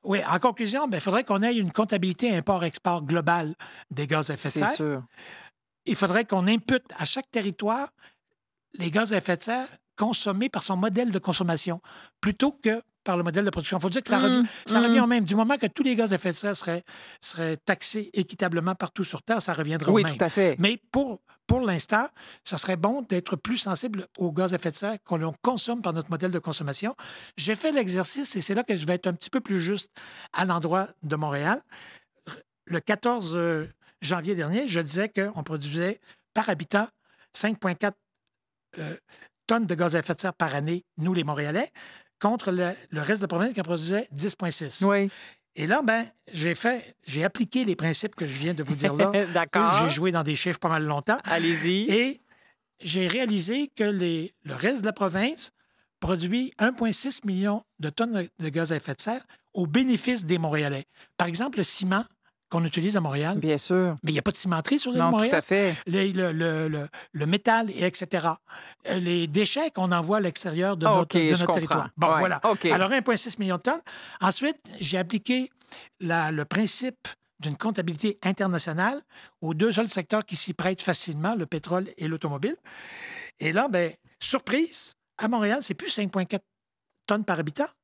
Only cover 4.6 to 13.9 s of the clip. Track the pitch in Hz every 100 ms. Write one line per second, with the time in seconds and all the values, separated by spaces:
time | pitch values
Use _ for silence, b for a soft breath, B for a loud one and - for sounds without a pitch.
4.6 | 202 311 151 135 117 B B B B _
5.6 | _ _ - 208 196 185 233 196 180 226
6.6 | - 254 - - 151 - - 233 202 175
7.6 | 208 240 285 _ b b _ _ _ _
8.6 | _ - 170 165 220 202 160 170 - 240
9.6 | 262 - _ - 214 226 208 196 254 196
10.6 | - 190 208 190 247 185 - 165 175 165
11.6 | - 170 B B B _ 208 196 277 285
12.6 | 220 226 - _ - 180 170 165 202 175
13.6 | 151 185 180